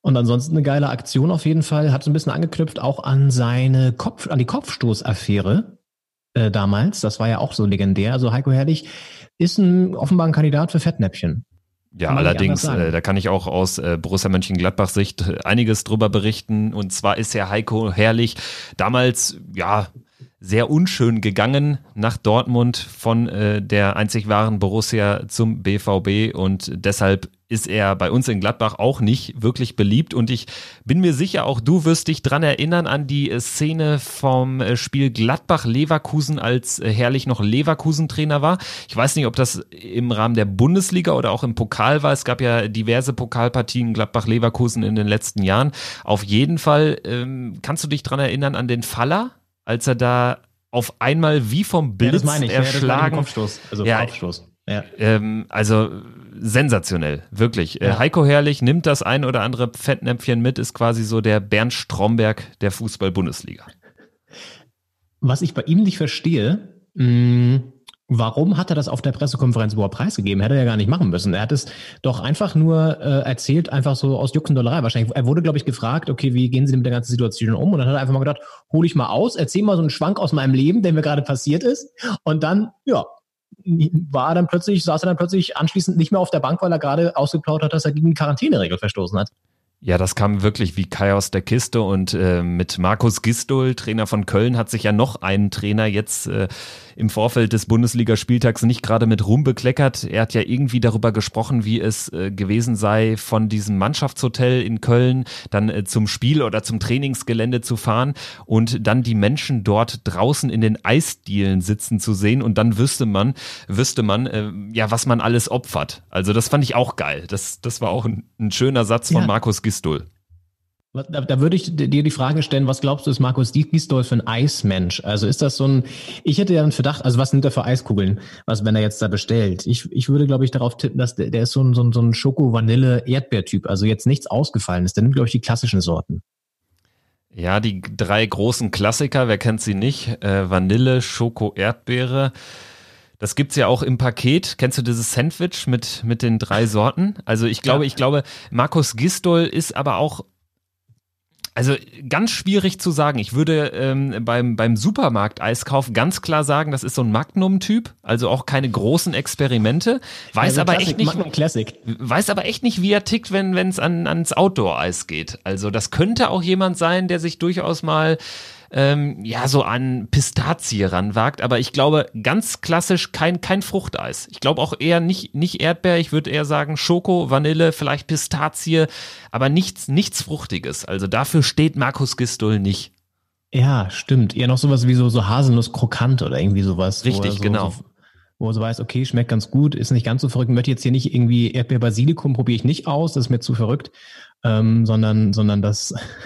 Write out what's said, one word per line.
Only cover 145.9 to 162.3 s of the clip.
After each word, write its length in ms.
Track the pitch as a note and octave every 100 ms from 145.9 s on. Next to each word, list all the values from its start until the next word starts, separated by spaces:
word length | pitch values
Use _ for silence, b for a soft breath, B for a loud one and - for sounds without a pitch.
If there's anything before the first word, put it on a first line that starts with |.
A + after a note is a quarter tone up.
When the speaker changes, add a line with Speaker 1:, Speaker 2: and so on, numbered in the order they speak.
| -
Speaker 2:
mit 200 | A2+ A#2
den 160 | A#2+ A2+
drei 260 | G#2 G2+ A#2
Sorten? 480 | G#2+ A#2 D3+ G3 G3+ -
Also 200 | A2 A#2
ich 160 | -
glaube, 220 | C3 C#3
Speaker 1:
Ja. 40 | C#3+
Speaker 2:
ich 80 | -
glaube, 280 | C3 D3 B B B
Markus 460 | A#2 C#3 E3 C#3 A2+
Gistol 480 | D3+ - F3 E3+
ist 320 | E3+ D#3+ - -
aber 220 | C#3+ G#2+
auch, 280 | D3+ - - _ _ _ _ _ _ _ _ _ _ _ - -
also 200 | B2+ C3+ - - C3
ganz 240 | D3 A3+
schwierig 480 | - F#3 G3+ F#3 F#3
zu 100 | F3+
sagen. 300 | D3+ D3 C3+
Ich 140 | G2+
würde, 380 | B2+ D3+ D#3 D3
ähm, 500 | F#2 C3+ C3+ C#3 G#2
beim, 320 | A#2 A#2+ B2 A2
beim 220 | A#2 A2
Supermarkt-Eiskauf 1160 | C#3+ A3 F#3+ A2 G#2 - G#2 A#2+ - C3+ B2
ganz 300 | A2 C#3+ -
klar 240 | - D#3 C#3+
sagen, 260 | D3 D3+
das 140 | C#3 -
ist 100 | -
so 60 |
ein 100 | A#2+
Magnum-Typ, 840 | G#2+ D#3 G3 F#3+ F#3+ - A3+ A3+ -
also 280 | - A#2 A#2
auch 160 | C3 -
keine 240 | C#3 C3+
großen 440 | G#2 G#2 E3 -
Experimente. 880 | C3 - - C#3 A#2+ G#2+ D3+ A3+ B3+ B B B
Weiß 200 | G#2+ B2+
Speaker 1:
Ja, 40 | C#3
so 60 |
Speaker 2:
aber 120 | F3 E3+
Speaker 1:
Klassik, 120 | F3+
Speaker 2:
echt 100 | -
nicht, 80 | D3+
Speaker 1:
Magnum 240 | F3 D#3+
Classic. 400 | - D#3+ A2+ G#2+ -
Speaker 2:
weiß 460 | A2+ A2+ B2+ C#3+
aber 160 | G#3